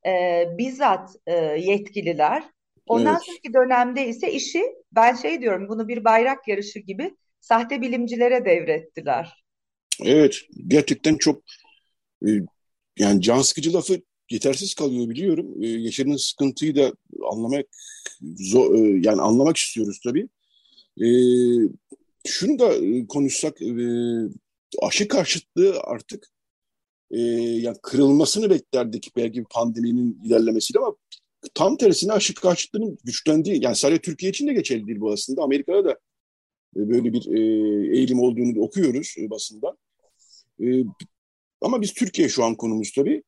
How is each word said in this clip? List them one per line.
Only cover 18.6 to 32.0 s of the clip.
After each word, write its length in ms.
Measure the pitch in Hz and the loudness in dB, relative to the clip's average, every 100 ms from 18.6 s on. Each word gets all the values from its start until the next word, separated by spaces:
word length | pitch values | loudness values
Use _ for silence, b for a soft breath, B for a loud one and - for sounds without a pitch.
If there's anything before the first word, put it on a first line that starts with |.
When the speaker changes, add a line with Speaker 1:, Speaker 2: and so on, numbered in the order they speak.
| 123 110 107 95 | 6 4 4 4
Speaker 2:
e, 20 | 98 | 2
yani 160 | 104 | 2
anlamak 340 | 104 117 147 156 | 4 4 4 2
istiyoruz 440 | - 117 104 98 | -4 -4 -6 -6
tabii. 240 | - 139 240 _ b b b b b - | -4 -4 -4 _ b b b b b -2
E, 60 | 113 123 123 123 123 120 104 - _ - _ _ - | 2 4 6 4 4 4 2 -2 _ -20 _ _ -8
şunu 320 | - 196 285 | -4 -2 2
da, 160 | 233 | 4
e, 320 | - 87 123 110 | 4 0 -2 -2
konuşsak, 560 | 143 139 - 156 - | -2 -2 -2 -6 -6
e, 120 | 104 120 120 120 120 117 110 - _ _ _ - | -6 -4 -2 -2 -2 -2 -4 -8 _ _ _ -6
aşı 260 | - - 208 | -2 -2 0
karşıtlığı 720 | 269 156 165 _ - 190 180 | 0 0 -4 _ 2 2 2
artık 460 | - 117 - - _ _ _ _ _ _ _ _ _ | -6 -10 -10 -18 _ _ _ _ _ _ _ _ _
e, 100 | 117 117 117 117 117 | -4 -2 -2 -2 -4
yani 160 | 117 113 | -4 -8
kırılmasını 680 | - 135 139 143 135 202 220 | -4 2 4 4 2 0 2
beklerdik 600 | 170 - 127 120 107 - - | 2 2 -2 -2 -6 -6 -4
belki 280 | 117 120 110 | -4 -6 -8
pandeminin 680 | 120 117 113 117 123 123 104 | -4 -4 -2 -2 0 0 -4
ilerlemesiyle 540 | 113 113 113 110 - - | 2 4 4 0 0 0
ama 160 | 494 - _ - _ _ - | -2 -6 _ -20 _ _ -14
tam 220 | - 190 294 | 0 0 4
tersine 360 | 214 165 | 4 4